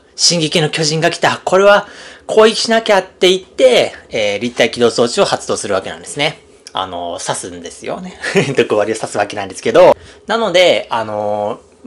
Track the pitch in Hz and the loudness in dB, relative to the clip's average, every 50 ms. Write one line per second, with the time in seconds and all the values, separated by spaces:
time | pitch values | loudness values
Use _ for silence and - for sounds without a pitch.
0 | _ _ _ - - - 170 170 156 151 - 175 151 147 - 160 160 147 156 160 | _ _ _ -2 -2 0 0 0 -2 0 0 0 0 0 -2 -2 -4 -2 -2 0
1 | 165 170 170 - - - 240 - - - 180 190 196 202 208 196 - - - - | 0 -2 0 0 -2 -2 -2 -2 -2 0 2 4 6 6 4 4 2 -2 -14 -20
2 | - - - - _ - - 220 220 226 214 - - 240 226 226 226 214 208 190 | -20 -20 -20 -16 _ 0 4 4 6 6 4 0 -2 0 0 0 2 2 2 0
3 | 185 - _ - 190 180 190 185 - - - - 269 254 233 175 117 - - - | 0 -4 _ 0 2 2 2 0 -2 -8 0 2 4 4 4 4 2 0 -4 -12
4 | - - - 117 107 104 101 98 117 123 - - 123 113 - 120 120 113 - 131 | -14 -8 -4 -2 -2 -2 -2 -2 -4 -4 0 0 0 0 2 2 2 2 2 2
5 | 120 123 - 202 175 - - - - - 104 - - 101 95 95 - 95 82 82 | 0 0 2 0 0 0 0 -4 -4 -4 -6 -4 -4 -4 -4 -4 -4 -6 -12 -14
6 | - - - 143 147 160 - - _ _ - _ - - - 107 95 92 87 87 | -14 -12 -6 -4 -4 -4 -6 -8 _ _ -20 _ -18 -10 -8 -8 -8 -6 -8 -8
7 | 87 85 87 95 - - 127 - - 92 87 87 82 - - - - - - 185 | -8 -8 -8 -8 -6 -6 -6 -6 -8 -12 -14 -14 -16 -16 -16 -14 -12 -12 -10 -10
8 | 185 180 - - - - - 190 135 135 127 - 117 - 120 107 104 110 107 - | -12 -14 -14 -12 -8 -4 -2 0 0 0 2 0 0 2 2 0 0 0 -2 -4
9 | - - - 107 104 101 104 104 98 92 92 - - 117 113 165 185 151 120 - | -6 -6 -4 -4 -4 -4 -6 -8 -10 -10 -10 -6 -2 2 4 6 6 6 6 2
10 | - - - - _ - 214 233 226 196 165 185 180 160 117 107 - - 127 113 | -2 -20 -20 -16 _ -6 -4 -4 -2 0 0 2 2 2 2 0 -2 -4 -6 -6
11 | 110 107 107 104 104 104 104 104 104 104 123 - - _ _ _ - | -6 -6 -6 -4 -4 -4 -2 -2 -4 -4 -6 -8 -14 _ _ _ -20